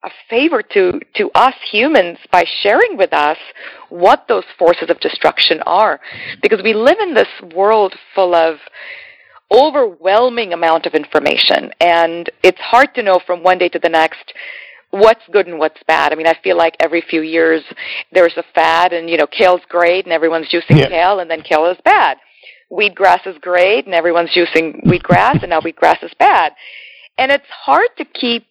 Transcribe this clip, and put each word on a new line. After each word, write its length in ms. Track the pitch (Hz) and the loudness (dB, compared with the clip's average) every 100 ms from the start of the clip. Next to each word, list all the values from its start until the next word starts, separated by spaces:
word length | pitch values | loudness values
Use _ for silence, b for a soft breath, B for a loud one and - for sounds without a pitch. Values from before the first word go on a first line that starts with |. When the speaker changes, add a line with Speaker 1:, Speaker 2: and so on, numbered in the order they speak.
Speaker 1:
a 60 | - - _ | -18 -20 _
favor 320 | 233 302 285 | -2 0 -2
to, 380 | 208 208 185 180 - - | -2 0 0 -2 -10 -6
to 140 | 196 - | -2 2
us 180 | 247 262 - | 2 0 -8
humans 460 | 208 262 294 175 170 - | -2 0 0 -2 -6 -2
by 120 | 180 170 - | -2 0 -4
sharing 360 | 202 247 466 311 | 0 2 0 0
with 160 | 185 | -2
us 240 | 151 147 156 - - B B B | 0 -2 -4 -12 -20 B B B
what 380 | 175 180 247 - | 0 2 2 0
those 160 | 214 - - | -4 -4 0
forces 300 | 170 175 165 | 0 2 -2
of 100 | 165 | -4
destruction 640 | 160 - 156 - - 160 - | -4 -2 -4 0 -2 -2 -2
are. 320 | 180 214 147 B B B B | 0 0 -2 B B B B
Because 200 | - 214 | -2 0
we 100 | 196 | -2
live 260 | 214 233 381 | 0 2 2
in 140 | 403 | 0
this 160 | 262 196 - 185 165 | -4 -4 -12 -14 -2
world 380 | 196 220 196 - - - | 0 2 0 -4 -12 -2
full 180 | 185 170 | 0 2
of 220 | 160 151 - B B B B B B B _ | 0 -4 -16 B B B B B B B _
overwhelming 1000 | 240 294 285 240 170 170 208 254 240 214 | 2 4 2 -2 -2 0 2 2 -2 -6
amount 320 | 170 165 160 165 | -2 0 0 0
of 80 | |
information, 760 | 156 151 151 147 143 - - - - | -4 -2 0 0 0 0 0 -2 -2
and 500 | 175 170 165 170 170 - | 0 2 0 -2 -12 0
it's 160 | 185 175 | 0 0
hard 340 | - 240 277 - | 0 2 2 0
to 80 | |
know 160 | 208 185 - | 0 0 0
from 180 | 175 | -4
one 140 | 170 185 | 0 0
day 120 | 175 | 0
to 100 | 175 | -2
the 100 | 165 | -2
next 440 | 165 160 - - - B B B B B | 0 0 -4 -20 -20 B B B B B
what's 320 | 196 214 226 _ | 2 2 2 _
good 160 | 202 175 | -2 -2
and 100 | 165 | -2
what's 240 | 156 - - | -4 -6 -2
bad. 240 | 160 147 | 0 0
I 40 | 151 | 0
mean, 120 | 160 | -2
I 100 | 160 | -2
feel 140 | 190 175 | -2 0
like 180 | 165 - | 0 0
every 220 | 165 165 | -2 -2
few 200 | - 165 | -4 -6
years 420 | 156 165 160 160 143 - B B B | -4 0 0 0 -4 -18 B B B
there's 260 | 180 170 165 | 2 2 0
a 60 | 170 | -6
fad, 400 | - 160 165 180 | 0 2 2 0
and, 160 | 170 165 | -2 -4
you 80 | 165 | -2
know, 100 | 147 | -2
kale's 340 | - 185 180 _ | 0 2 2 _
great, 360 | 180 170 180 190 | 0 0 0 -2
and 80 | |
everyone's 360 | 165 160 165 151 | -2 0 -2 -4
juicing 300 | 170 - 156 | -6 2 2
Speaker 2:
Yeah. 80 | 135 | 2
Speaker 1:
kale, 320 | 170 175 202 | 0 0 0
and 100 | 175 | -4
then 100 | 160 | -10
kale 240 | - 156 165 | -2 0 0
is 120 | 180 | 0
bad. 340 | - 403 185 131 b b b b b | 2 2 2 -2 b b b b b
Wheatgrass 540 | - 208 180 190 180 196 | -4 -4 0 2 2 -2
is 100 | 160 | -14
great, 460 | 180 180 185 226 196 | -4 0 2 0 -2
and 80 | 175 | -2
everyone's 360 | 165 170 170 | 0 0 0
juicing 520 | 180 170 160 160 - - | -2 0 0 -2 -2 0
wheatgrass, 560 | 180 - 180 214 277 | 0 2 2 2 0
and 80 | 190 | -2
now 120 | 165 | -4
wheatgrass 420 | 160 160 165 165 | -4 -2 0 0
is 80 | 175 - | -6 -2
bad. 340 | 392 247 170 _ B B B B B - | 2 2 0 _ B B B B B -6
And 140 | 262 | -2
it's 180 | 277 _ | -2 _
hard 400 | - - 285 480 - | -14 -2 0 0 -4
to 80 | 302 | -16
keep 400 | - 247 233 _ | -6 -6 -6 _